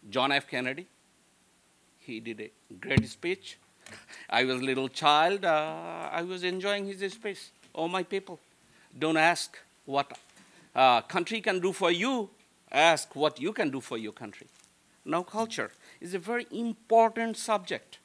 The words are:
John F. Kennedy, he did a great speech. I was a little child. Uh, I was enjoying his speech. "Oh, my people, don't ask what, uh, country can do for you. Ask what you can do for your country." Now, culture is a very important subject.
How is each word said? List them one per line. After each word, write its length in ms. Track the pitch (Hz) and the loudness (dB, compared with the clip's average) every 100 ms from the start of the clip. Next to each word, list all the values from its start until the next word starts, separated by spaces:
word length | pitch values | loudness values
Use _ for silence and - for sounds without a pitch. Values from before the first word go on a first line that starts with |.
| 104 | -4
John 240 | 110 135 | 0 2
F. 160 | 139 - | 2 -2
Kennedy, 380 | 131 127 139 185 _ _ _ _ _ _ _ _ _ _ _ | -6 -4 -6 -14 _ _ _ _ _ _ _ _ _ _ _
he 200 | - 113 | -12 -12
did 220 | 113 110 | -10 -10
a 100 | 107 _ _ 92 | -12 _ _ -16
great 260 | 202 135 110 | 0 2 2
speech. 520 | - 175 190 - - _ _ - - - - - | -6 -6 -6 -8 -20 _ _ -20 -20 -20 -20 -2
I 140 | 113 | 2
was 160 | 131 127 | 2 0
a 40 | |
little 240 | 135 131 131 | -2 -2 -2
child. 560 | - 156 147 165 196 | 0 4 6 4 2
Uh, 640 | 185 156 156 160 170 165 165 | 2 2 0 -6 -10 -10 -6
I 120 | 165 | -6
was 200 | 175 185 | -6 -4
enjoying 420 | 180 185 190 202 196 | -4 -4 -2 -4 -4
his 260 | 190 196 | -6 -8
speech. 380 | 185 214 190 - _ - | -8 -10 -12 -16 _ -16
"Oh, 140 | - 165 | -6 -2
my 140 | 185 | -2
people, 360 | 180 196 196 170 _ _ _ _ _ 127 | -4 -6 -8 -18 _ _ _ _ _ -4
don't 200 | 156 160 | 0 6
ask 400 | 160 170 - - - _ | 6 4 -2 -12 -20 _
what, 340 | - 139 139 - _ - - - - | -4 -2 -2 -6 _ -20 -20 -20 -6
uh, 280 | - 131 120 | 6 8 8
country 400 | - 185 175 220 | 4 -4 -2 -2
can 180 | 208 190 | 0 0
do 140 | 180 | 0
for 160 | 185 180 | 0 0
you. 400 | 175 226 262 202 _ _ _ _ | 2 0 0 -4 _ _ _ _
Ask 440 | 135 165 160 - | 4 6 4 0
what 240 | - 151 147 | 0 0 0
you 140 | 147 | -6
can 180 | 220 170 | -2 -2
do 120 | 135 | -2
for 160 | - 120 | -6 -8
your 140 | 107 | -8
country." 340 | - 110 - - _ - _ _ _ | -10 -16 -16 -20 _ -20 _ _ _
Now, 200 | - 165 | -4 -4
culture 480 | 180 208 226 - 117 - - - | -4 -4 -4 -4 -6 -8 -20 -14
is 140 | 175 | -8
a 40 | 185 | -8
very 280 | 170 240 240 | -4 -6 -6
important 840 | 196 233 220 _ 226 226 226 226 220 | -6 -6 -8 _ 6 6 4 -4 -4
subject. 640 | - 208 180 147 - - | -2 -2 -2 -8 -8 -20